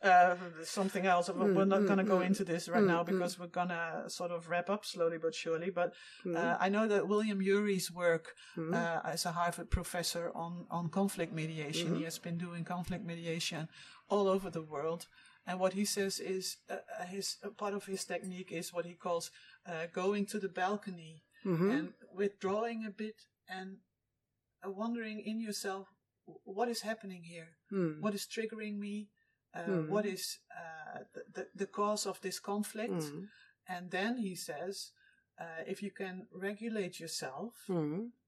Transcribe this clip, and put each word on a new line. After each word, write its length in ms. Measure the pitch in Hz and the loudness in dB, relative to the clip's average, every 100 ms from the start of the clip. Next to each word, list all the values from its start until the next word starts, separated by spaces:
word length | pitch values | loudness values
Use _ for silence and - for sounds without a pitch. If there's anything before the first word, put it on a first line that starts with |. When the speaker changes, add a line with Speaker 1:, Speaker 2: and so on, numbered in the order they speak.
Speaker 1:
uh, 320 | 196 180 180 180 185 160 | 10 10 10 6 -2 -8
something 400 | 165 - 190 190 185 | -6 0 0 2 4
else. 220 | 175 175 | 4 4
We're 160 | 180 196 | 2 4
Speaker 2:
Mm, 220 | 190 196 | 6 6
Speaker 1:
not 120 | 196 | 6
Speaker 2:
mm, 80 | 202 | 6
Speaker 1:
gonna 160 | 196 | 6
go 140 | 202 185 | 6 4
Speaker 2:
mm. 40 | 185 | 6
Speaker 1:
into 160 | 196 | 2
this 240 | 185 170 - | 2 0 2
right 120 | 175 | 4
Speaker 2:
Mm, 40 | 202 | 6
Speaker 1:
now 160 | 165 | 6
Speaker 2:
mm. 40 | 170 | 4
Speaker 1:
because 320 | 190 175 180 | 2 0 -2
we're 100 | 175 | -6
gonna 560 | 175 180 170 165 165 - | -2 -2 0 -2 -4 -6
sort 220 | - 175 | -4 -4
of 180 | 170 165 | -4 0
wrap 220 | 175 175 | 0 2
up 140 | 202 - | -2 -2
slowly 320 | 190 165 165 | 2 2 4
but 160 | 165 | -2
surely. 360 | 160 - 160 175 | -2 -2 0 0
But, 220 | 175 180 - - - | 2 0 0 -20 -10
Speaker 2:
Mm. 100 | 180 165 | -2 0
Speaker 1:
uh, 200 | 170 170 | 2 4
I 120 | 190 | 4
know 180 | 202 220 | 4 4
that 180 | 208 165 | 4 4
William 360 | 208 220 196 | 2 2 2
Urie's 480 | 190 196 208 196 - | 4 4 4 2 0
work, 420 | 170 175 165 - - - - | 2 4 4 0 -18 -12 -6
Speaker 2:
Mm. 160 | 160 | 0
Speaker 1:
uh, 260 | 170 170 165 | 2 2 0
as 220 | 160 165 180 | -2 -2 -2
a 60 | |
Harvard 380 | 170 175 175 170 | 2 0 0 0
professor 600 | - 170 180 170 175 170 | 0 0 -2 -2 -2 -4
on, 320 | - 165 175 - | -4 -6 -6 -4
on 180 | 170 170 | -4 0
conflict 440 | 196 196 190 165 | 2 0 0 -4
mediation, 540 | 160 156 160 147 160 170 | -2 -4 -4 -4 -2 0
Speaker 2:
Mm-hmm. 100 | - | 0
Speaker 1:
he 60 | |
has 140 | 165 165 | -2 -6
been 200 | 175 170 | -4 -4
doing 260 | 175 170 | -4 -6
conflict 400 | 165 180 175 180 | -6 -4 -4 -4
mediation 640 | 170 170 170 165 - 160 160 - - - _ | -4 -6 -4 -2 -2 -4 -6 -10 -20 -20 _
all 180 | 202 196 | 2 4
over 240 | 190 190 | 4 2
the 120 | 165 | -6
world. 440 | 156 147 156 170 - - - - - | -4 -2 -2 -2 -6 -20 -20 -18 -8
And 140 | 180 | 2
what 140 | 185 | 2
he 100 | 185 | 2
says 340 | 208 - 196 190 | 0 2 0 -2
is, 380 | - 190 185 - _ | -2 -2 -4 -8 _
uh, 60 | - - - | -8 -8 -10
uh, 60 | |
his, 320 | 180 196 190 - | -8 -6 -6 -6
uh, 60 | 202 | -10
part 240 | - 208 | -6 -4
of 100 | 202 | -4
his 200 | 196 190 - | -4 -6 -4
technique 460 | 175 190 180 185 | -4 -4 -8 -6
is 200 | 170 175 | -6 -4
what 140 | 175 170 | -6 -6
he 80 | |
calls, 360 | 175 180 170 - - - - - | -6 -2 0 -2 -12 -20 -20 -8
uh, 200 | 165 165 | -6 -4
going 320 | 185 190 208 196 | 0 0 2 0
to 120 | 208 | -2
the 100 | 190 | -4
balcony 760 | 170 185 208 202 180 160 160 _ - | 0 0 0 -4 -12 -14 -18 _ -8
Speaker 2:
Mm-hmm. 260 | 196 165 190 | 0 4 4
Speaker 1:
and 240 | 262 311 - - | 4 0 -8 -18
withdrawing 720 | 185 202 - 190 208 233 226 220 | -2 -2 0 0 0 0 -2 -8
a 40 | |
bit 360 | 190 214 - - _ - | -6 -8 -8 -20 _ -12
and, 280 | 185 190 190 _ _ _ _ _ _ _ _ 190 | -10 -10 -14 _ _ _ _ _ _ _ _ -10
uh, 40 | |
wondering 500 | 196 226 233 220 214 | -4 -2 -2 -4 -6
in 200 | 208 220 | -4 -4
yourself, 480 | 220 202 - 277 190 _ _ _ - | -4 -4 -4 -4 -8 _ _ _ -20
"W-, 140 | - | -20
what 240 | - 190 240 | -10 0 0
is 140 | 226 | 0
happening 400 | 202 220 196 185 | -4 -6 -8 -12
here? 320 | 165 170 165 _ _ | -12 -14 -16 _ _
Speaker 2:
Mm. 280 | 196 170 151 | 0 0 0
Speaker 1:
What 140 | 202 | -2
is 120 | 202 - | -2 -6
triggering 500 | - 220 220 214 208 | -4 -6 -4 -6 -6
me? 300 | 202 208 208 _ _ _ _ | -6 -6 -10 _ _ _ _
Uh, 100 | - 190 | -8 -2
Speaker 2:
Mm. 220 | 185 156 | 0 2
Speaker 1:
what 160 | 202 | 0
is, 340 | 208 185 - - _ - | 0 -2 -6 -8 _ -14
uh, 360 | 165 160 - - - | -12 -12 -12 -12 -12
the, 80 | - - | -14 -12
the, 140 | - - | -10 -10
the 120 | 185 196 | -6 -6
cause 380 | - 208 214 202 | 0 0 2 -2
of 100 | 190 | -4
this 180 | 190 185 | -6 -6
conflict?" 520 | - 202 208 220 220 | -4 -2 -2 -4 -2
Speaker 2:
Mm. 360 | 185 151 147 202 - - _ - | -2 -2 -6 -12 -18 -20 _ -10
Speaker 1:
And 240 | 180 180 | -10 -4
then 280 | 185 208 254 | -2 0 0
he 180 | 202 175 | -2 -4
says, 560 | - 147 - 202 - _ _ _ _ - | -6 -6 -6 -6 -10 _ _ _ _ -14
uh, 220 | 165 160 - | -10 -8 -6
if 160 | 190 | -6
you 80 | 202 | -6
can 340 | - 190 185 220 | -6 -8 -8 -12
regulate 680 | 180 196 208 233 220 180 - | -6 -6 -4 -4 -2 -4 -4
yourself 540 | 165 - 139 135 214 - - | -8 -6 -6 -6 -10 -10 -2
Speaker 2:
Mm. 420 | 180 151 160 233 - | 0 2 0 -4 -10